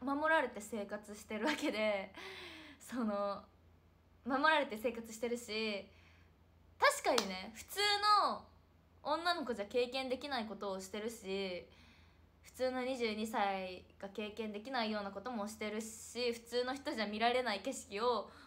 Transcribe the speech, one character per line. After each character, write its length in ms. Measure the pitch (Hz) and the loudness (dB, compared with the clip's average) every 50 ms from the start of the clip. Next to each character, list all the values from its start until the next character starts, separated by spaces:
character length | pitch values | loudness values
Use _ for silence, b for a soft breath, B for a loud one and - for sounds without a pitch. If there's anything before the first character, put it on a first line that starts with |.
| 254 | -2
守 300 | 262 277 285 208 311 214 | -2 0 2 4 6 6
ら 80 | 320 262 | 6 4
れ 60 | 240 | 2
て 120 | - 202 | -2 -8
生 260 | 208 - - 214 202 | -10 -6 -6 -6 -4
活 280 | 202 208 208 - - 208 | -4 -6 -8 -8 -10 -14
し 100 | 208 - | -14 -8
て 140 | - 220 214 | -6 -4 0
る 80 | 214 | 2
わ 60 | - 294 | 2 2
け 180 | - 277 302 | 2 0 0
で、 420 | 196 208 214 214 208 196 190 - B B B B B B B B B B B B B B | 0 2 2 2 2 2 -2 -6 B B B B B B B B B B B B B B
そ 240 | - - 233 254 240 | -12 -6 -2 0 0
の、 380 | 214 202 202 202 202 202 - - - - - - - - - - - _ - _ - - - - | 2 2 2 0 0 -2 -4 -8 -14 -20 -20 -20 -20 -20 -20 -20 -20 _ -20 _ -20 -20 -10 -2
守 180 | 233 277 262 285 | 0 2 4 6
ら 160 | 311 311 294 | 6 6 6
れ 80 | 277 | 4
て 100 | - 208 | 2 -2
生 160 | 214 - 247 226 | -2 -2 -2 -2
活 200 | 233 226 - - | -2 -6 -10 -6
し 80 | - | -6
て 80 | - 233 | -2 -2
る 80 | 233 | -2
し、 500 | 240 - - 208 220 220 220 208 196 196 - b b b b b b b b b _ - - - - - - - - | -4 -4 -4 -4 -2 -2 -2 -2 -4 -6 -10 b b b b b b b b b _ -20 -20 -20 -20 -20 -20 0 4
確 380 | - 554 554 - - 381 294 | 6 6 6 6 2 2 2
か 60 | 233 202 | 2 2
に 60 | 190 | 0
ね、 240 | 185 185 190 220 233 | -4 -6 -8 -10 -12
普 100 | - - | -14 -12
通 140 | - - 370 403 415 415 403 403 415 415 415 349 | -6 0 2 4 4 4 4 6 6 8 8 6
の 160 | 269 214 - - - - - - - - - - _ - - - | 4 2 -2 -6 -12 -20 -20 -20 -20 -20 -20 -20 _ -20 -8 -2
女 320 | 269 294 320 330 349 349 | 0 0 2 2 2 0
の 100 | 349 285 | 2 0
子 100 | 240 240 | -2 -2
じ 80 | 196 208 | -4 -4
ゃ 40 | |
経 200 | 208 - 247 247 | -2 0 0 0
験 220 | 247 247 269 262 262 | 2 0 -2 -2 -2
で 100 | 254 254 | -2 -4
き 100 | - 285 | -2 -4
な 120 | 277 240 | -4 -2
い 60 | 220 | -2
こ 100 | 220 196 | -4 -6
と 160 | 196 - 202 190 | -6 -4 -4 -4
を 80 | 190 | -4
し 100 | 190 190 | -6 -6
て 80 | - 214 | -6 -6
る 120 | 208 226 | -6 -6
し、 560 | 226 - - 190 190 196 196 190 180 170 - - B B B B B B B B B B B B - - - | -6 -8 -6 -4 -2 -2 -2 -2 -4 -6 -8 -12 B B B B B B B B B B B B -20 -20 -20
普 100 | - - | -20 -4
通 180 | - 254 254 | -2 0 0
の 120 | 254 254 247 | 2 0 0
二 140 | 254 269 | 0 0
十 160 | 247 240 220 214 | 0 0 0 0
二 120 | 208 220 | 0 -2
歳 580 | 220 226 240 202 196 196 190 185 185 180 180 - - - - | 0 2 2 2 4 2 0 -2 -4 -8 -10 -14 -18 -14 -12
が 80 | - 196 | -12 -10
経 220 | 196 - 208 208 | -6 -6 -6 -6
験 220 | 208 - 220 214 208 | -4 -6 -6 -6 -6
で 80 | 208 | -6
き 100 | 214 262 | -6 -4
な 140 | 269 247 226 | -2 0 0
い 60 | 220 | 0
よ 100 | 214 208 | 0 -2
う 20 | 202 | -2
な 80 | 196 | -4
こ 100 | 196 196 | -6 -6
と 100 | 196 254 | -6 -4
も 160 | 247 214 202 214 | -4 -4 -4 -4
し 100 | 220 - | -4 -4
て 120 | 220 214 | -4 -4
る 100 | 208 220 | -2 -4
し、 520 | 226 226 - - - - - 233 247 240 233 | -6 -6 -10 -12 -14 -10 -4 -2 0 0 0
普 80 | 233 | -2
通 240 | - - 233 247 247 | -6 -2 -2 0 0
の 100 | 254 262 | 0 -2
人 180 | 277 - 294 302 | -2 -4 -4 -2
じ 80 | 226 214 | -2 -2
ゃ 40 | |
見 120 | 202 208 214 | -2 0 2
ら 140 | 226 240 247 | 4 4 4
れ 100 | 254 247 | 4 2
な 120 | 240 208 | 2 0
い 60 | 196 | 0
景 120 | - 277 254 | -2 -4 -4
色 280 | 220 - - 202 202 | -6 -8 -8 -4 0
を、 300 | 226 247 240 214 147 B B B B | 2 2 2 2 0 B B B B